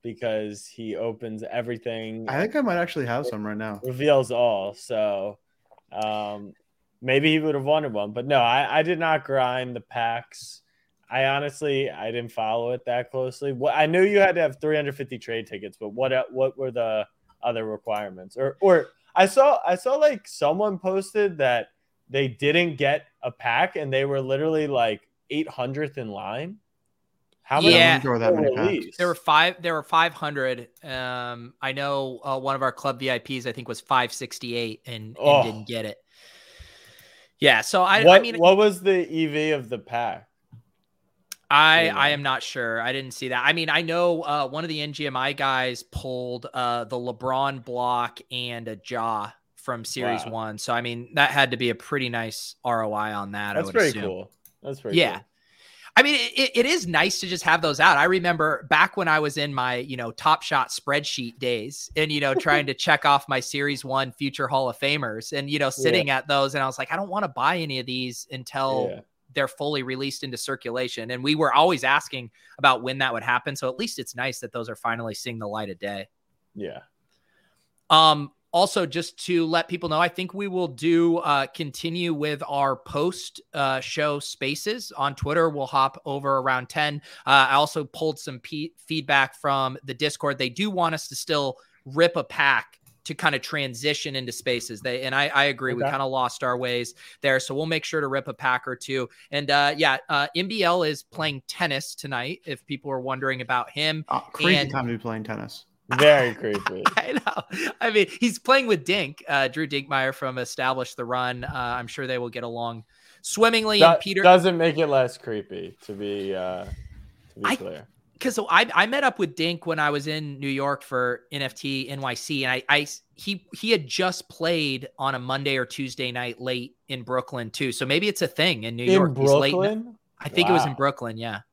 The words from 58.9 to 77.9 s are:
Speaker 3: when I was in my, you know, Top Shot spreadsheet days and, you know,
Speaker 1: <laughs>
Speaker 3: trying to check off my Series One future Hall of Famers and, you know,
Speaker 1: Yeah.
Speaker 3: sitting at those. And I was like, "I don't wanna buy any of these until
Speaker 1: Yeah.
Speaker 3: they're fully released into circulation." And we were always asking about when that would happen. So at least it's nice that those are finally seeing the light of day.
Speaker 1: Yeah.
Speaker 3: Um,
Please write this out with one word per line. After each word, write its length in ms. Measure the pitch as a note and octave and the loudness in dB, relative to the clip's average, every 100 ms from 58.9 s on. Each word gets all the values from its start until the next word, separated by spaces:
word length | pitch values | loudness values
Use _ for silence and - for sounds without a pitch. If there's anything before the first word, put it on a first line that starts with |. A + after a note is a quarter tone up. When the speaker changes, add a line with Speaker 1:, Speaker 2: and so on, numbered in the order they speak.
| - | 2
Speaker 3:
when 100 | E3 | 2
I 120 | D#3 | 2
was 180 | D3+ D3+ | 2 -2
in 160 | D3 | -4
my, 220 | C3+ B2+ B2 | -2 -2 -2
you 180 | C3+ B2+ | -6 -8
know, 160 | A#2 | -8
Top 300 | - D#3+ D#3 | -2 2 2
Shot 260 | - C#3+ B2 | 2 0 0
spreadsheet 720 | - - C#3+ D3 - A#2+ A#2 | -4 0 0 0 -6 -8 -4
days 500 | B2+ A#2+ A2+ D3+ - - | -2 -2 -4 -12 -8 -2
and, 160 | D#3 | 0
you 80 | D3 | 2
know, 140 | C#3+ C3+ | 2 2
Speaker 1:
<laughs> 0 | |
Speaker 3:
trying 300 | D#3+ D3 C#3+ | 2 2 2
to 80 | |
check 320 | C3 - D3 D3 | -4 2 4 6
off 240 | C#3 - | 4 2
my 100 | C3 | -4
Series 460 | B2 C#3+ C#3+ C#3 C3 | -2 -4 -2 -4 -4
One 260 | C3 C3 | -2 -2
future 360 | - C#3 C3+ C3 | -4 -6 -4 -2
Hall 180 | C3+ C3 | 0 -2
of 100 | A#2 | -2
Famers 540 | C#3 D3 B2 G#2+ - | -2 0 -4 -8 -8
and, 180 | C#3+ C#3 | -8 -4
you 80 | D3 | 0
know, 100 | C#3 | 0
Speaker 1:
Yeah. 20 | |
Speaker 3:
sitting 400 | C3 C3+ - C#3 | 0 2 2 2
at 180 | C3 C3 | 0 2
those. 260 | C#3 C#3 | 0 2
And 80 | C#3 | 0
I 40 | C3+ | -4
was 120 | B2+ | -4
like, 140 | C3 | -6
"I 60 | E3 | -4
don't 100 | G3 | -4
wanna 220 | F#3+ F#3+ | -4 -4
buy 300 | B2 C3+ F3+ | 0 0 0
any 200 | D#3 C3 | -4 -6
of 60 | B2+ | -6
these 420 | B2+ B2+ A#2+ - | -6 -6 -10 -12
until 600 | C3 B2 C#3 C3+ C3 G#2 | -14 -10 -4 -2 0 -2
Speaker 1:
Yeah. 80 | F#2 - _ _ C#3 | -6 -16 _ _ -4
Speaker 3:
they're 120 | C3+ | -4
fully 360 | - D3 D3 | -4 -4 -4
released 420 | B2+ C3 C#3 - C#3 | -4 -6 -6 -6 -10
into 100 | A#2+ | -8
circulation." 760 | - C3+ B2 A#2+ B2+ - A#2 | -6 -6 -6 -4 -4 -6 -8
And 120 | B2 | -4
we 100 | C3+ D3+ | 0 2
were 180 | D3+ | 4
always 320 | B2+ E3 D#3 B2+ | 4 4 4 2
asking 440 | C#3+ - C3+ A#2+ _ _ - | 2 0 -12 -12 _ _ 2
about 260 | C#3 B2+ | 4 4
when 140 | B2 C3+ | -2 -2
that 160 | C3 | -2
would 100 | A#2 | -2
happen. 320 | A2+ B2 - C#3 | 0 -2 -2 -6
So 140 | C3 | -6
at 80 | B2+ | -4
least 180 | A#3 - | -8 -8
it's 180 | B2 B2 | -10 -6
nice 240 | C3 B2 | -6 -6
that 100 | A#2+ | -10
those 160 | A#2+ A2+ | -8 -8
are 80 | A2 | -6
finally 380 | A#2 A#2 A#2 | -4 -4 -6
seeing 260 | G#2 - A2+ | -8 -10 -8
the 80 | G#2 | -8
light 220 | G#2+ G#2 | -6 -8
of 100 | F2+ | -8
day. 300 | G2+ G2+ F#2+ _ _ _ _ G2+ | -8 -8 -10 _ _ _ _ -12
Speaker 1:
Yeah. 240 | F#2 - _ _ _ _ _ _ _ _ _ _ | -12 -12 _ _ _ _ _ _ _ _ _ _
Speaker 3:
Um, 420 | _ | _